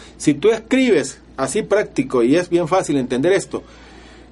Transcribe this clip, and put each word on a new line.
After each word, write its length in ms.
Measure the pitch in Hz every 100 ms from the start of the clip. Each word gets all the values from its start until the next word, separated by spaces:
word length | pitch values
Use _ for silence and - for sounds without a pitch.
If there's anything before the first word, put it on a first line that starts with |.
| - -
Si 160 | 156
tú 180 | 143 -
escribes 680 | 226 - 262 254 165 117 - - -
así 260 | 170 214
práctico, 600 | 165 202 208 - 127 123
y 120 | 117 165
es 140 | 175
bien 180 | 170 160
fácil 300 | 185 170 143
entender 340 | 123 123 165
esto, 320 | 196 - 98 - - - - - - -